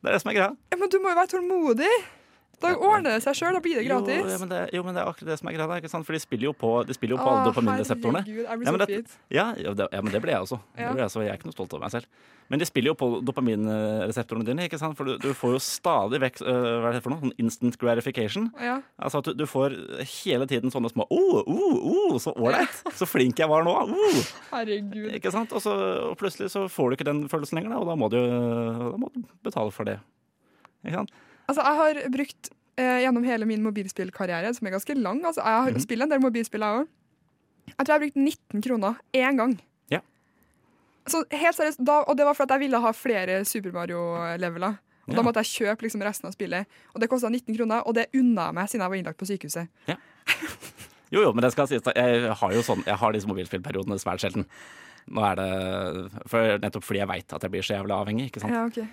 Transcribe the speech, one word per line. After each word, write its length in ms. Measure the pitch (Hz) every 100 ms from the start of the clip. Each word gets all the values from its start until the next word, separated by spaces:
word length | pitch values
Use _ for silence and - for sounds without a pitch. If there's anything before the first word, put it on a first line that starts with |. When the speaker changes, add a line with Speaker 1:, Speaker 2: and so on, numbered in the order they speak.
Speaker 1:
Det 80 | -
er 20 |
det 80 | 202
som 80 | -
er 40 | 214
greia. 180 | 196 - _
Speaker 2:
Ja, 60 | 359
men 100 | 381
du 120 | 381
må 100 | 381
jo 60 | 339
være 160 | 370
tålmodig. 560 | 370 359 370 311 226 330 453 - - _ _ _ _
Da 120 | 339
Speaker 1:
Ja. 40 | 349
Speaker 2:
ordner 380 | 381 427 311
det 80 | 220
seg 140 | 226 277
selv, 180 | 339
da 60 | 370
blir 160 | 339 294
det 60 | 240
Speaker 1:
Jo, 140 | 262
Speaker 2:
gratis. 300 | 202 285 269
Speaker 1:
ja, 60 | 190
men 100 | 185
det, 220 | 180 180
jo, 80 | 175
men 100 | 180
det 60 | 180
er 20 | 180
akkurat 200 | 170 160
det 80 | 156
som 80 | 165
er 40 |
greia, 220 | 160 156 175
ikke 80 | 160
sant? 140 | 170
For 80 | 160
de 60 | 160
spiller 240 | - 117 131
jo 20 |
på, 320 | 147 117 117
de 80 | 120
spiller 220 | 123 117
jo 80 | 123
på 60 | 262
Speaker 2:
Å, 40 | 269
Speaker 1:
alle 140 | 262
dopaminreseptorene. 720 | - - - - 240 233 170 202
Speaker 2:
herregud, 200 | 214 233
jeg 100 | 226
blir 80 | 240
Speaker 1:
Ja, 40 |
Speaker 2:
så 20 |
Speaker 1:
men 60 | 180
det, 80 | 202
Speaker 2:
oppgitt. 220 | 202 233 - _
Speaker 1:
ja, 140 | 139 214 226
ja, 180 | -
det, 140 | 101 98
ja, 80 | 95
men 100 | 104
det 100 | 101
ble 80 | 165
jeg 80 | 123
også. 160 | 95 123 - -
Speaker 2:
Ja. 120 | 233
Speaker 1:
Det 60 | 262
ble 60 |
jeg 80 | 101
så, 100 | 113
jeg 80 | 107
er 60 | 98
ikke 60 | 165
noe 80 |
stolt 180 | - 92
over 100 | -
meg 60 | -
selv. 140 | 120 - _ - - _
Men 80 | 139
de 60 | 165
spiller 220 | - 123
jo 40 |
på 300 | 156 127 117
dopaminreseptorene 1200 | - 139 123 107 107 107 107 107 98 113 110 113
dine, 200 | 113 139 175
ikke 120 | 160
sant? 160 | 156 151
For 80 |
du, 140 | 139 120
du 100 | 135
får 180 | 131 127
jo 40 | 131
stadig 560 | - - 175 147 101 135
vekk, 220 | 131 -
øh, 380 | - 123 120 117
hva 60 | 117
er 40 | 120
det 40 |
for 60 | 120
noe? 60 | 151
Sånn 140 | 139 -
instant 400 | 113 - 123 117
gratification. 720 | 120 117 131 127 107 190 226 277
Speaker 2:
Ja. 220 | 240 262 269 _
Speaker 1:
Altså 200 | - 147
at 60 | 147
du, 40 |
du 120 | 156 147
får 300 | 131 139 135 - 67 135 -
hele 220 | 202 127 131
tiden 240 | 127 127
sånne 160 | 127 117
små, 160 | - -
«Åh, 300 | - 381 277 -
oh, 320 | - 392 285 139 330 403
oh, 80 | -
så 160 | -
ålreit, 400 | - - 254 311 -
Speaker 2:
Ja. 60 | -
Speaker 1:
så 160 | - 175
flink 320 | - 127 123
jeg 80 | 160
var 140 | 151
nå, 80 | 170 190 254
oh!» 320 | 339 427 330 - - -
Speaker 2:
Herregud. 600 | 254 226 208 202 208 214
Speaker 1:
Ikke 160 | - 190
sant? 220 | 190 226
Og 100 | 220
så, 140 | 208 202 190 180 -
og 80 | 185
plutselig 320 | 196 - 196
så 160 | 202 190
får 240 | - 127
du 60 | 131
ikke 80 | 147
den 220 | 147 143
følelsen 320 | 160 143 160
lenger, 80 | 202
da, 80 | 247
og 80 | 170
da 80 |
må 160 | 160 110
du, 80 | 117
da 760 | 123 120 120 117 117 113 120 196
må 140 | 254
du 80 | 254 - _ -
betale 240 | - 107
for 140 | - 104
det. 140 | 104 - _ _ _ _ _ - _
Ikke 120 | - 170
sant? 60 | 208 _ - _ -
Speaker 2:
Altså, 140 | 285
jeg 120 | 269 294
har 300 | 311 294 269
brukt, 360 | 262 285 - - _ _ -
eh, 220 | 254 254 254
gjennom 180 | 240
hele 220 | 247 233 214
min 140 | 214
mobilspillkarriere, 840 | 220 208 190 - 185 - 185 170 196
som 120 | 240 202
er 20 |
ganske 180 | 190 - 285
lang, 220 | 202 240
altså, 160 | 339 330
jeg 220 | 220 220
har 60 | 262
Speaker 1:
Mhm. 80 | 240
Speaker 2:
spilt 220 | 269 226
en 80 | 285
del 100 | 285
mobilspill, 400 | 262 233 226 214
jeg 160 | 214 214
også. 120 | 311 _ _ _ _ _ _ _ -
Jeg 80 | -
tror 100 | 269
jeg 80 | 302
har 60 |
brukt 120 | 294 277
nitten 400 | 277 - _ 208
kroner 380 | 247 240 196 233 -
én 220 | 262 254 277
gang. 160 | 233 214 - _ _
Speaker 1:
Ja. 120 | 160 - _ _ _ _ _ _ _ _ _ -
Speaker 2:
Så 180 | 330 285
helt 240 | 294 339 -
seriøst, 240 | 311 294
da, 200 | 254 294 285
og 120 | 269
det 80 | 285
var 80 |
for 80 | 285
at 80 | 269
jeg 100 | 269 277
ville 100 | 240
ha 140 | 233
flere 540 | 226 262 214 185 190 202
Super 260 | 226 196
Mario-leveler. 1040 | 175 175 175 170 170 170 170 180 170 185 208 _ _ -
Og 60 |
da 80 | 226
Speaker 1:
Ja. 0 |
Speaker 2:
måtte 180 | 233 226
jeg 240 | 226 -
kjøpe 160 | 208 220 226
liksom 140 | 220
resten 220 | 202 208 170
av 80 |
spillet. 320 | 196 185 175 202 _ _
Og 60 | -
det 80 | 233
kostet 220 | 254 233
nitten 240 | 247 - 220
kroner, 240 | 226 220 233
og 80 |
det 160 | 233 233
unna 360 | 269 247 220 165
jeg 60 |
meg 140 | 165 196
siden 140 | 233
jeg 60 | 180
var 60 | 190
innlagt 180 | 170 160
på 80 | 190
sykehuset. 420 | 196 151 170 170 _ -
Speaker 1:
Ja. 100 | 170 - _ - - 320 - - - - _ _
Jo, 120 | 175
jo, 100 | 196
men 80 | 113
det 120 | 123
skal 140 | 120 139
sies, 140 | 127
da, 120 | 123 -
jeg 320 | 123 120 120
har 240 | 107 98
jo 80 | 107
sånn, 240 | 117 101
jeg 100 | 92 98
har 120 | 113
disse 140 | 107 101
mobilspillperiodene 680 | 95 90 95 92 95 95 101
svært 220 | - 92
sjelden. 240 | 98 95 95 - - - - - -
Nå 140 | -
er 120 | 104 92
det, 760 | 95 95 92 95 92 85 95 110 -
for, 300 | 117 113 104
nettopp 240 | 104 104
fordi 140 | - 98
jeg 80 | 98
vet 240 | 92 -
at 80 | -
jeg 100 | 92
blir 120 | 92
så 140 | 95 101
jævlig 140 | 98 98
avhengig, 300 | 101 110 135
ikke 140 | -
sant? 100 | 107
Speaker 2:
Ja, 140 | 233 233
ok. 160 | 233 220